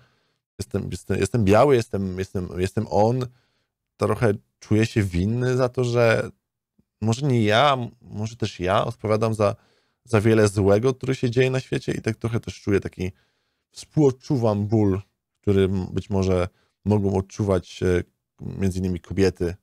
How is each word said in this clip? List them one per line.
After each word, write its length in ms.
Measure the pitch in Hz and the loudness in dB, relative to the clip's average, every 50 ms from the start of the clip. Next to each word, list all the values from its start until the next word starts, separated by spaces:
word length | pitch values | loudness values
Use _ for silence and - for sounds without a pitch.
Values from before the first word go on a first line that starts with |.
| _ _ _ _ _ _ _ _ _ _ _ - | _ _ _ _ _ _ _ _ _ _ _ -12
Jestem, 300 | 101 - - 98 95 95 | -10 -6 -6 -6 -6 -6
jestem, 280 | 92 - - - 98 92 | -10 -10 -6 -4 -2 -2
jestem 260 | 95 - - 120 104 | -2 -2 0 0 2
biały, 320 | 95 101 110 135 147 135 | 4 6 6 6 6 4
jestem, 420 | 120 113 - - 98 98 95 90 92 | 2 0 -2 -4 -4 -4 -4 -4 -6
jestem, 300 | 98 - - 98 90 - - 87 | -8 -6 -6 -8 -8 -6 -4 -4
jestem 260 | 92 95 - - - - | -4 -4 -2 -6 -6 -2
on. 360 | - 98 107 113 123 131 123 120 _ _ _ _ _ _ _ _ _ _ _ _ _ | 0 2 2 2 0 -2 -6 -8 _ _ _ _ _ _ _ _ _ _ _ _ _
Trochę 360 | - 107 104 107 - 127 110 101 - _ _ _ _ | -4 -2 -2 -2 0 0 0 0 -2 _ _ _ _
czuję 280 | - - 107 107 113 | -4 0 0 0 0
się 160 | - - 113 | 0 0 -2
winny 540 | 101 95 87 85 92 107 117 123 123 127 127 | -2 0 -2 -2 -2 -2 -2 -2 -2 -2 0
za 120 | 127 131 123 | 0 0 -2
to, 160 | 123 131 123 | -2 -2 -2
że 460 | 120 120 120 117 113 113 113 - - - _ _ _ _ _ _ _ _ _ _ _ _ - | 0 2 2 4 4 2 2 -2 -6 -10 _ _ _ _ _ _ _ _ _ _ _ _ -6
może 260 | 107 110 113 123 147 | -2 -2 -2 -2 0
nie 180 | 143 123 117 107 | 0 0 2 2
ja, 280 | 104 104 117 139 147 | 2 4 4 4 2
m-, 180 | 139 127 120 - - _ | 2 0 -4 -10 -12 _
może 360 | - 90 110 104 107 110 117 | -20 -14 -10 -8 -8 -8 -6
też 240 | - 110 101 - - | -6 -8 -8 -6 -4
ja 240 | 87 90 98 117 - | -2 0 2 0 0
odpowiadam 500 | 120 113 - - 104 107 107 113 113 110 | -2 -6 -6 -2 -2 0 0 0 -2 0
za, 220 | 107 104 101 107 - _ _ _ _ _ _ _ _ _ | 0 0 0 0 -4 _ _ _ _ _ _ _ _ _
za 160 | - 113 107 | 0 0 2
wiele 280 | 98 113 110 110 107 104 | 4 4 4 6 4 4
złego, 460 | 98 107 95 98 101 107 117 135 127 | 2 2 2 4 4 4 2 0 -2
które 200 | - - 135 131 | -2 -4 -6 -4
się 160 | - - 123 | -2 -2 -2
dzieje 200 | 113 127 127 131 | 0 2 0 2
na 100 | 131 131 | 0 -4
świecie 320 | - - 135 135 - - | -4 -4 -8 -6 -6 -6
i 100 | - - | -8 -4
tak 140 | - 117 110 | -4 -6 -6
trochę 240 | - - 113 117 107 | -4 -6 -4 -4 -4
też 200 | - - - - | -6 -8 -14 -8
czuję 200 | - 107 98 92 | -4 0 0 0
taki 320 | - - - - 92 90 - _ _ _ _ _ _ _ _ _ _ _ | -2 -4 -8 -8 -8 -8 -8 _ _ _ _ _ _ _ _ _ _ _
współodczuwam 960 | - - - _ - 151 151 135 123 - - - 151 127 117 110 104 101 104 | -20 -20 -14 _ 0 2 2 2 0 -2 -6 -4 -2 0 0 0 0 0 0
ból, 340 | 101 113 110 107 98 92 98 - _ _ _ _ _ _ _ | 0 2 2 2 2 0 -2 -6 _ _ _ _ _ _ _
który 220 | - 104 98 98 | -2 0 2 2
m-, 240 | 95 92 98 95 92 - | 2 2 0 -2 -4 -6
być 180 | - 98 - - | -8 -8 -6 -4
może 380 | 104 95 95 95 92 90 90 92 _ _ _ _ _ _ - | -2 0 0 2 0 0 -2 -4 _ _ _ _ _ _ -2
mogą 320 | 98 104 107 98 98 98 | 0 0 0 0 0 -2
odczuwać, 640 | 95 95 - - - 110 98 95 90 - - - - | -2 -4 -4 -6 -4 -2 0 0 -2 -2 -6 -8 -4
e, 200 | 95 92 90 90 - _ _ _ _ _ _ - | -2 0 0 0 -2 _ _ _ _ _ _ -14
między 380 | - 92 87 87 95 95 87 92 | -14 -12 -6 -4 -4 -2 -2 -2
innymi 220 | 92 92 90 87 | -4 -4 -4 -6
kobiety. 540 | - - 90 92 95 92 87 - 90 85 90 - | -8 -6 -2 0 0 0 0 -2 -4 -6 -6 -8